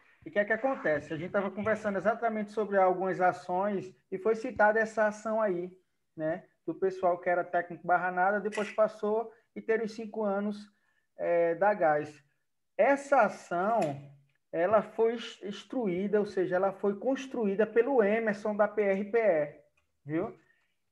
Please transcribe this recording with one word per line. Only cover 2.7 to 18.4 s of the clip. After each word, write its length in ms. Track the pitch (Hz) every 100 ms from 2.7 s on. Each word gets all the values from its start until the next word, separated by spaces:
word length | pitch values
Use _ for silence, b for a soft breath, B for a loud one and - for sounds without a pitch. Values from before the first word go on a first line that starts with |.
| 202
algumas 420 | 185 185 190 165
ações 720 | 180 170 - 180 202 196 - - _
e 60 | 185
foi 180 | 220
citada 460 | 220 254 208 208 220
essa 260 | 214 226 214
ação 320 | 208 226 220
aí, 320 | 214 175 180 - _ _ _ -
né? 280 | 156 175 - _ -
Do 80 |
pessoal 460 | 160 190 185 180 180
que 80 | 180
era 160 | 175
técnico 420 | 175 175 175 165 175
barra 240 | 175 180
nada, 300 | 180 190 208
depois 300 | 202 208 202
passou 600 | - 214 - 208 220 220 b b
e 60 | -
teve 240 | 208 220
os 80 | 220
cinco 320 | 226 220 214
anos, 420 | 208 196 208 208 - _ _ _ _ -
é, 360 | 170 170 170
da 200 | 165 196
gás. 500 | 202 160 151 151 - _ _ _ _ _
Essa 460 | - 233 277 277 269
ação, 800 | 202 - - 175 196 226 160 139 143 - _ _ _
ela 300 | 165 180 214
foi 360 | 208 - 226 233
ins-, 260 | - -
instruída, 760 | 202 202 - 262 214 175 202 208
ou 60 |
seja, 320 | 202 - 170 180
ela 160 | 196
foi 240 | 190 202 202
construída 680 | 247 269 - 247 208 196 214
pelo 360 | 233 240 269
Emerson 540 | 202 220 220 208